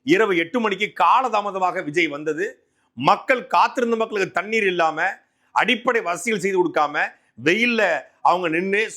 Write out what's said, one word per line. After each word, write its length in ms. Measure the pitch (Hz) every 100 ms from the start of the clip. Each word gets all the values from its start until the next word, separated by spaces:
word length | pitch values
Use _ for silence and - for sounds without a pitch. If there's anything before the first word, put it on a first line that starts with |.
இரவு 340 | 127 180 220 170
எட்டு 220 | 165 247
மணிக்கு 340 | 220 190 202 -
காலதாமதமாக 800 | 170 226 262 214 202 190 180 175
விஜய் 240 | 147 147 160
வந்தது. 580 | 143 151 151 214 - _ _ _
மக்கள், 540 | 113 147 202 - 254 -
காத்திருந்த 480 | 175 226 254 233 226
மக்களுக்கு 360 | 220 208 185
தண்ணீர் 320 | 175 196 226
இல்லாம, 400 | 202 175 165 151 185 - _ _ _
அடிப்படை 500 | - 185 247 262 233
வசதிகள் 380 | 170 175 240 214
செய்து 280 | 190 190 175
கொடுக்காம, 400 | 160 147 151 202 - _ -
வெயில்ல 580 | 131 202 240 226 190 147 - _
அவங்க 280 | 151 180 175
நின்னு 420 | 165 190 202 220